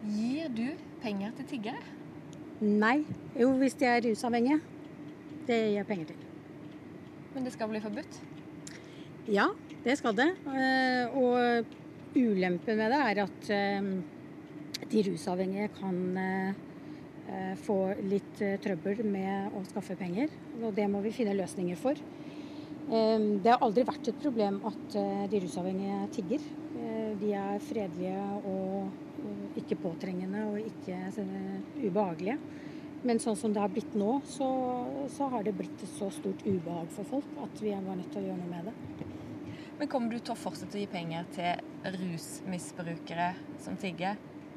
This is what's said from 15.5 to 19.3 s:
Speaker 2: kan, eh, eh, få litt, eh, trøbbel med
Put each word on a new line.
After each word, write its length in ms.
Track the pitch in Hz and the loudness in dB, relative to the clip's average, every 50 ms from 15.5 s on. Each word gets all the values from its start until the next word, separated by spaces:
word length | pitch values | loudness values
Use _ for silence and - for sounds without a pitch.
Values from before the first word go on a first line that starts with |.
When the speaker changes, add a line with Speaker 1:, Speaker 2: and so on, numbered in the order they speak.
| 190 196 208 208 - - | 0 0 -2 -2 -2 -4
Speaker 2:
kan, 380 | 196 190 185 180 185 185 185 | -2 0 0 2 2 0 0
eh, 380 | 190 190 185 185 190 190 190 196 - - - - - - - - - - - - - - - | 0 0 2 2 2 0 0 -2 -4 -8 -12 -14 -14 -12 -12 -12 -12 -12 -14 -14 -14 -10 -8
eh, 260 | - 190 190 190 190 190 | -6 -4 -4 -4 -4 -4
få 340 | - - 208 190 190 185 202 - 208 190 | 0 0 2 4 4 2 2 0 0 2
litt, 320 | 196 202 - - - - | 2 2 0 -2 -4 -2
eh, 160 | 214 196 196 | 0 0 0
trøbbel 480 | 196 - 214 196 156 156 190 202 220 220 | 0 0 0 -2 0 0 -2 0 2 2
med 480 | 214 196 190 190 190 | 0 2 2 0 0